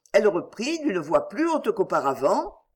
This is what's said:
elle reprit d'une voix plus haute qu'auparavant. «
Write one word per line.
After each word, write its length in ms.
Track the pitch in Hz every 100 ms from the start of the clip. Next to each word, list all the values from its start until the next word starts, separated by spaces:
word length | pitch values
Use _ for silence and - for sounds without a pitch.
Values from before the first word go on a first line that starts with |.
| _
elle 140 | 202 214
reprit 520 | 175 - - 247 330
d'une 200 | 294 180
voix 300 | 151 180 -
plus 180 | 208 330
haute 220 | 311 233
qu'auparavant. « 880 | 208 180 165 139 131 139 226 339 - _